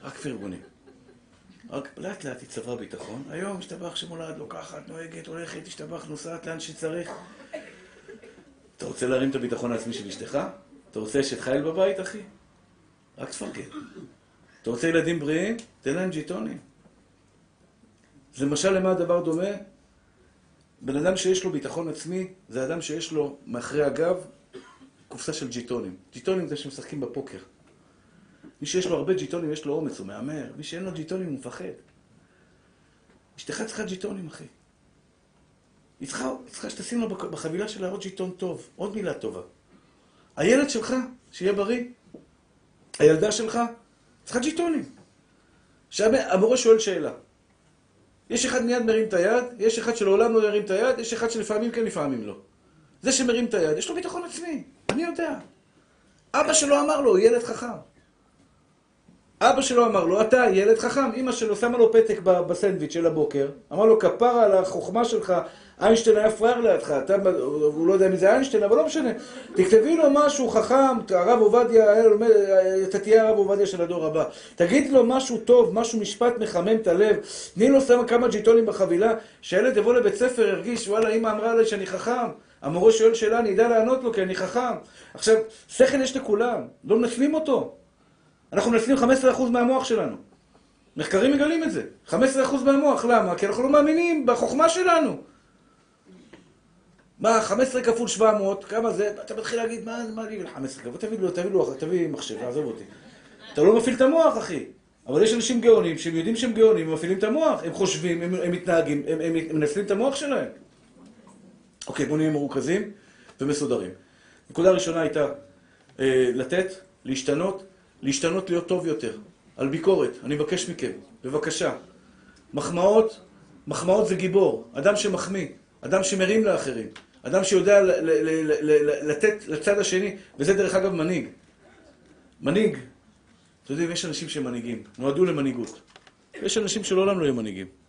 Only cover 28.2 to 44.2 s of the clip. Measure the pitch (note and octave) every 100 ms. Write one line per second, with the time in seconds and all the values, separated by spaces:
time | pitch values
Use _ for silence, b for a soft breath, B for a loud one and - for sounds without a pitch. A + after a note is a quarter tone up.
28.2 | b b b b D3 F#3 F#3 D#3 C#3 F#3
29.2 | D3 F3 D#3+ D3+ C#3+ D#3 D3 - F#2+ G#2
30.2 | B2+ D#3 B2 C#3 D3 E3 F#3+ D#3+ D#3 F#3+
31.2 | F3+ C3+ B2 - F#3 - _ _ _ _
32.2 | b b b b b b b b b _
33.2 | _ - - - A3 - G3 F#3 G3+ G3
34.2 | E3 - D#3 _ _ _ _ _ _ _
35.2 | _ _ _ _ _ _ _ _ - -
36.2 | C4 C4 - - A3 - F#3+ A#3+ A3+ F#3
37.2 | - D3+ D#3+ E3+ G#3 G3 F#3 G3 F#3+ -
38.2 | F#3 F3+ F#3 C3+ - - G3+ G#3 F3 -
39.2 | G#2+ F#2 - _ _ b b b b b
40.2 | b - D#3+ C4 C#4 A3+ A3 B3+ B3 -
41.2 | _ - F#3 G3+ G3+ B3 A#3+ - _ -
42.2 | _ _ _ _ _ _ _ - D3+ D#3+
43.2 | G#3 G#3 A3 A#3 A#3 - _ _ _ _